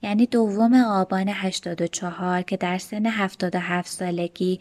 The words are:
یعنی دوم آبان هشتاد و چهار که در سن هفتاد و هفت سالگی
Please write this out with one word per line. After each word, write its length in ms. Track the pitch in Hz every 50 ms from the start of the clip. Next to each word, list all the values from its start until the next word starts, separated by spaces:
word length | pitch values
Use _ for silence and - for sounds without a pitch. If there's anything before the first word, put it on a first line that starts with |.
| -
یعنی 240 | 208 208 214 240
دوم 480 | 247 - 233 226 214 196 202 226 233 247
آبان 540 | 254 247 226 208 190 185 - 190 190 190 202
هشتاد 540 | 202 196 190 190 185 - - 175 175 170 175
و 40 |
چهار 560 | 170 - - - 175 170 - 185 180 180 180 180
که 140 | - 202
در 220 | 190 - 175 180 185
سن 280 | - - - 208 214
هفتاد 480 | 226 220 220 196 190 - - - 180 170
و 40 | 185
هفت 320 | 175 180 180 180 175 -
سالگی 680 | - - 185 180 175 175 175 175 - - 185 185 185 185